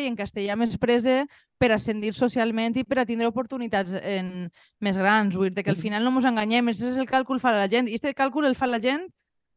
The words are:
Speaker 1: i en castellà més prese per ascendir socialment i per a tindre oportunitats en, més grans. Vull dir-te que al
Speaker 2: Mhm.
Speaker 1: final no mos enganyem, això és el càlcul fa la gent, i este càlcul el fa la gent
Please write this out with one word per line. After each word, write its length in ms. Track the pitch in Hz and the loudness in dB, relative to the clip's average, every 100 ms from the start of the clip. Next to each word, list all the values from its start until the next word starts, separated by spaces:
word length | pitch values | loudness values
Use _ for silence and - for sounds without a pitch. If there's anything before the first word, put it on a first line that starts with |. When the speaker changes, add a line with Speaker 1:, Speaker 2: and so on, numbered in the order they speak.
Speaker 1:
i 20 | 277 | -2
en 80 | |
castellà 400 | 220 202 214 202 | -4 -8 -6 -4
més 240 | 208 233 214 | 0 -2 0
prese 460 | 240 240 240 254 285 - _ _ | 2 2 2 2 0 -8 _ _
per 140 | 240 | 2
ascendir 400 | 208 233 214 214 | 2 0 -2 -4
socialment 640 | 196 247 254 226 226 233 233 | 0 0 2 0 0 -2 -2
i 60 | 254 | 0
per 140 | 262 | 0
a 40 | 233 | 0
tindre 200 | 233 233 | 0 0
oportunitats 640 | 226 247 262 233 202 180 190 | -2 -4 -6 -2 -2 -2 -4
en, 540 | - 190 185 180 175 - _ _ | -4 -4 -4 -6 -10 -12 _ _
més 180 | 208 190 | -2 2
grans. 320 | 190 214 202 | 4 4 2
Vull 160 | 185 190 | 2 0
dir-te 140 | 185 196 | 0 -2
que 40 | |
al 60 | - | -2
Speaker 2:
Mhm. 20 | |
Speaker 1:
final 220 | 214 208 | -2 -2
no 80 | 247 | 0
mos 100 | 262 254 | 2 2
enganyem, 380 | 226 214 240 233 | 2 2 2 2
això 160 | 202 240 | 0 -2
és 100 | 254 | -2
el 140 | 262 | 0
càlcul 300 | 262 262 262 | 0 0 0
fa 80 | 247 | 2
la 160 | 214 196 | 2 2
gent, 220 | 233 240 | 2 0
i 40 | 226 | -2
este 160 | 285 | -4
càlcul 320 | 269 269 254 294 | -2 -2 2 0
el 80 | |
fa 140 | 254 254 | 2 0
la 80 | 233 | 0
gent 320 | 240 285 370 - _ _ _ | 0 -2 -4 -14 _ _ _